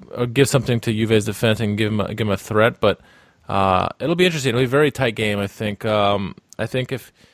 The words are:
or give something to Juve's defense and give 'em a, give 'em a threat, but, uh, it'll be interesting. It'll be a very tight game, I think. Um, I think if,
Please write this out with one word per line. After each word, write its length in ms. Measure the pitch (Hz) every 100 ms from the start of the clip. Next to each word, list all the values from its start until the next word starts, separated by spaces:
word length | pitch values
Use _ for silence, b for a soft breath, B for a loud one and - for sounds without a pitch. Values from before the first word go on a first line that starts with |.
| -
or 160 | - 123
give 220 | 117 135
something 320 | 135 113 120
to 120 | 117
Juve's 340 | 110 110 110 104
defense 340 | 98 117 107
and 180 | 107 104
give 140 | 107
'em 80 | 107
a, 140 | 92
give 120 | 110 110
'em 60 |
a 40 | 98
threat, 440 | - 107 113 180
but, 200 | 107 90 b b b b -
uh, 400 | 98 95 92 92 -
it'll 160 | 135 170
be 80 |
interesting. 240 | 180 160 127
It'll 120 | 117
be 20 |
a 40 | 131
very 220 | 139 151
tight 240 | - 127
game, 240 | 110 107 101
I 80 | 101
think. 380 | - 107 101
Um, 500 | 110 107 101 101 98 - - -
I 80 | 113
think 240 | 131 127
if, 220 | 127 - _ b